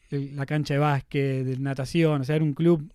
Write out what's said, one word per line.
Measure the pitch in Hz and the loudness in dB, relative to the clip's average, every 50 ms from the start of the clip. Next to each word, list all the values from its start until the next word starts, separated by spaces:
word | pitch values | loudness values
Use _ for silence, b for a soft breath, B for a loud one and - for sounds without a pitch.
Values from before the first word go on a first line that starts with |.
| _ _ | _ _
el, | 147 143 139 139 143 | -6 -6 -6 -6 -6
la | 139 135 | -8 -4
cancha | - 151 151 143 - 143 | -2 -2 -2 0 0 0
de | 139 | 2
básquet, | 147 151 143 135 - - - 143 139 135 135 131 131 | 2 2 2 0 -2 -4 -2 -2 0 0 0 -2 -2
de | 131 131 | -2 -4
natación, | 127 135 139 135 135 131 123 - 170 165 156 151 139 | -4 -4 -4 -4 -6 -6 -2 0 2 2 4 2 0
o | 131 | 0
sea, | 127 151 | 0 0
era | 156 160 | 0 0
un | 151 135 | 0 0
club | - 160 170 175 156 147 - - | 2 4 4 4 4 0 -6 -6